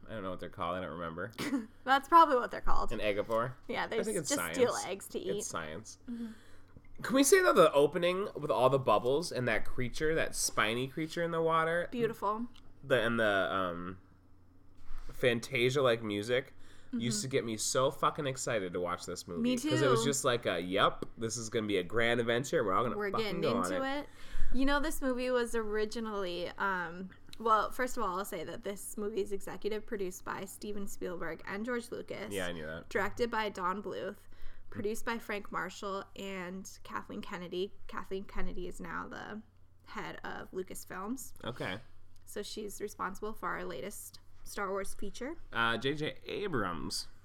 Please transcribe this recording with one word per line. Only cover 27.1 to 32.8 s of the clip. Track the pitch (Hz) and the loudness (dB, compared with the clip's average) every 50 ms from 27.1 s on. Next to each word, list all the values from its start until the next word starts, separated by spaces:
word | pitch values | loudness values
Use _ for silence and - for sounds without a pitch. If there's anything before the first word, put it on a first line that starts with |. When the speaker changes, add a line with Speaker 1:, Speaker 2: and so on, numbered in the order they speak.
| - - - - - - | -12 -16 -16 -14 -12 -4
Speaker 2:
well, | 220 226 220 214 190 - | 2 4 4 4 4 2
first | - - 254 254 - | 0 -2 -2 -2 0
of | 254 226 | 0 0
all, | 190 175 185 | 0 0 -2
I'll | 202 | -4
say | - - 170 156 | -4 -4 -6 -6
that | - 165 120 - | -6 -8 -8 -6
this | 190 208 190 - - - - | -6 -6 -6 -8 -10 -6 -4
movie | 208 202 220 196 | -4 -2 -2 -2
is | 196 208 | -2 -2
executive | 202 - - - 160 185 - 202 220 208 214 | -2 -4 -4 -6 -8 -6 -4 -4 -4 -4 -4
produced | - 240 202 196 180 190 - - | -6 -4 -4 -4 -4 -6 -8 -8
by | - - - 190 | -8 -6 -6 -8
Steven | 196 - - - 214 202 202 202 202 | -10 -12 -10 -8 -6 -4 -2 -2 -2
Spielberg | - - 185 185 180 170 165 165 165 - - - | -4 -4 -4 -6 -6 -4 -6 -6 -6 -8 -8 -8
and | - 202 220 | -6 -6 -4
George | 247 247 240 233 - | -4 -4 -4 -4 -6
Lucas. | - - - - - - - 110 101 | -8 -10 -8 -8 -8 -8 -8 -6 -4
Speaker 1:
Yeah, | 95 90 87 | -2 -2 -2
I | |
knew | 87 82 78 | -4 -6 -6
that. | 78 78 82 | -8 -8 -10